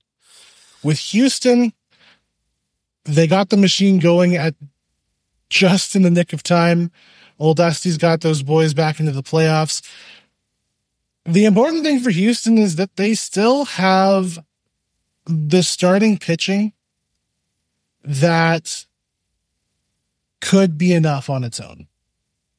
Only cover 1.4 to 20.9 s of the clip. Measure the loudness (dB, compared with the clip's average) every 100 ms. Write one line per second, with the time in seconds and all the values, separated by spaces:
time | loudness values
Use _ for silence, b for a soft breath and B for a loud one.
1.4 | 2 2 2 -4 _ b b b b _
2.4 | _ _ _ _ _ _ -2 2 2 2
3.4 | 2 2 2 2 2 4 4 4 2 0
4.4 | -4 -6 -18 _ _ _ _ _ _ _
5.4 | -6 0 2 2 0 2 2 2 -2 -6
6.4 | -2 0 2 0 -2 b b b b b
7.4 | -2 2 0 0 -4 -2 0 0 -2 -4
8.4 | -2 0 0 0 -2 -2 -4 -6 -4 0
9.4 | 0 0 -2 -6 B B B B B _
10.4 | _ _ _ _ _ _ _ _ -2 2
11.4 | 4 4 2 0 -2 0 0 0 -2 -2
12.4 | 0 2 2 -2 -6 -4 -4 -4 -6 -2
13.4 | 0 0 -2 -2 0 2 2 0 -2 -10
14.4 | _ _ _ _ _ _ _ _ -6 -4
15.4 | 0 0 0 -2 0 2 2 -2 -4 -6
16.4 | -2 -2 -4 _ _ _ _ _ _ _
17.4 | _ _ _ _ _ _ -8 -2 0 2
18.4 | 0 -2 -6 -14 -16 _ _ _ _ _
19.4 | _ _ _ _ _ _ _ _ _ -12
20.4 | 0 2 2 0 0